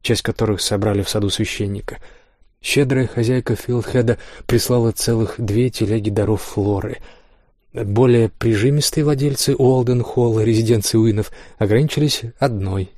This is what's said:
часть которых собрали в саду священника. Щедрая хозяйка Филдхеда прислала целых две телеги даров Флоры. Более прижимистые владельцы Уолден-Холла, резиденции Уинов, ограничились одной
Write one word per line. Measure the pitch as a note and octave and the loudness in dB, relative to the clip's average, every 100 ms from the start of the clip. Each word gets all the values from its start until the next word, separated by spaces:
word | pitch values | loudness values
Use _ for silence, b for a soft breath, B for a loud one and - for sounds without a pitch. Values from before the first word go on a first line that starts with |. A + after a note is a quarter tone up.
часть | - A2+ | -2 -2
которых | - - A2 G2 | -2 -2 -2 -2
собрали | - G#2 G#2+ G2+ | -2 -2 0 0
в | F#2+ | -2
саду | G#2+ G2+ | -2 -2
священника. | - G#2+ - G2+ G2+ - - b b b b b _ | -2 -4 -4 -6 -6 -10 -14 b b b b b _
Щедрая | - C#3 C3+ C3 A#2+ | -2 0 2 0 0
хозяйка | - A#2 B2+ A#2+ A2 | -2 0 0 -2 -4
Филдхеда | - B2 - B2+ A#2 A#2 B B - | -2 -4 -2 0 0 -2 B B -2
прислала | A#2+ - B2 A2+ | -2 2 0 0
целых | - - A#2 A2 - | -2 -2 0 -2 -4
две | A2+ G#2+ B2+ | -2 0 0
телеги | - G#2+ A2 G#2+ | -2 -2 0 0
даров | G#2 G2+ G#2 | 0 0 -2
Флоры. | - - G2+ G2+ - - b b b b b _ _ | -2 -2 0 -2 -4 -10 b b b b b _ _
Более | A#2+ G#2 G#2 C3 A#2+ A2+ | -8 -2 2 4 4 2
прижимистые | - A2 G#2+ A#2+ D3 - - | 0 0 2 2 2 0 0
владельцы | D3 C#3 C#3+ C3+ - C3 | 0 0 0 0 -2 4
Уолден-Холла, | B2+ C3 B2 B2 A2+ - A#2+ A2 | 4 4 2 0 0 0 2 2
резиденции | G#2+ A2+ A2+ A#2 - A2+ | 2 2 2 2 2 2
Уинов, | A2 G#2 G#2+ B B B | 2 2 -4 B B B
ограничились | G#2 A2 D3+ - D3 - A#2 - | 2 2 2 0 0 -2 -8 -2
одной | C#3 G#2+ F#2+ F#2+ F#2+ | -2 -2 -4 -4 -6